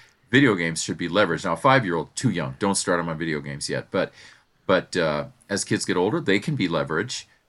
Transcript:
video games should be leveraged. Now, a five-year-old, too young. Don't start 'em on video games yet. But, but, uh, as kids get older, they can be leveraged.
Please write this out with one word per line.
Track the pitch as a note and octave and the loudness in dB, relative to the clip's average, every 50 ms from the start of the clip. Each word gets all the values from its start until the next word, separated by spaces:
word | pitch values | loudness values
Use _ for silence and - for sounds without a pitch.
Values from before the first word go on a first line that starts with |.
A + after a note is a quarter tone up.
| - _ _ _ _ _ | -20 _ _ _ _ _
video | - - C#3+ B2 G2+ | 4 6 6 6 4
games | F2 E2+ E2 E2 - - | 2 0 -2 -2 -4 -6
should | - F2+ D#2+ | -6 -6 -6
be | E2+ E2 | -4 0
leveraged. | E2+ F2+ F2+ E2+ E2 D#2 - | 2 2 2 2 2 -2 -2
Now, | E2+ E2 | -4 -2
a | - | 0
five-year-old, | - C3+ C3 C3+ A2 F2+ E2 D#2+ D2 - _ - | 4 4 4 4 4 0 -2 -4 -4 -6 _ -4
too | - A#2+ | -2 0
young. | F2+ E2+ D2+ C2 C2+ - | 0 0 -2 -4 -4 -2
Don't | G#2 G2 G2+ | 0 0 0
start | - - G2 F2+ E2+ | 0 0 0 0 0
'em | E2+ E2 | -2 -4
on | D#2+ D#2 | -6 -6
video | E2+ E2 D2+ D2 | -4 -4 -4 -4
games | C#2+ C#2+ C#2+ C#2+ - - | -6 -8 -10 -8 -6 -6
yet. | D2 B1+ - - | -6 -6 -6 -4
But, | - F#2+ - - - - - - - _ _ _ _ _ _ - | -2 -2 -2 -2 -6 -12 -20 -20 -20 _ _ _ _ _ _ 2
but, | F#2+ F2 E2 - - F2+ | 2 2 2 0 -2 0
uh, | E2 D#2 D2 D2 C#2 - - _ _ - | 0 0 0 -2 -4 -8 -12 _ _ -6
as | G2+ G2 - | -4 -4 -2
kids | - A2+ G2 - | -2 -2 -2 0
get | - F#2 | 0 0
older, | F2+ F2+ G#2 C#3+ F3 | 2 2 2 0 0
they | - G2+ F#2+ G#2 | 0 0 0 0
can | - - D3 A#2+ | 0 -2 -2 -2
be | F#2+ E2+ | 0 0
leveraged. | E2+ D2+ C#2+ C#2 D#2 E2 A2 B2 - - - - _ _ _ | 0 -2 -2 -2 -2 -4 -4 -4 -6 -10 -12 -14 _ _ _